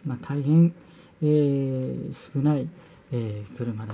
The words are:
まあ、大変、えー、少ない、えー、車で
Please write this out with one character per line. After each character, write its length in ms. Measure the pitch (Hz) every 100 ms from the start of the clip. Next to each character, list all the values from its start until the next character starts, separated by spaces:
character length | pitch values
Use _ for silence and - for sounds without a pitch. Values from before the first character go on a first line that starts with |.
ま 100 | 143
あ、 40 | 123 -
大 160 | 143
変、 320 | 139 160 170 170 - - - -
え 20 |
ー、 1080 | 151 151 143 139 135 131 131 127 - 131 -
少 60 | 143
な 160 | 143 147
い、 100 | 160 - - - -
え 320 | 123 113 104 101
ー、 80 | -
車 280 | 120 107
で 80 | 110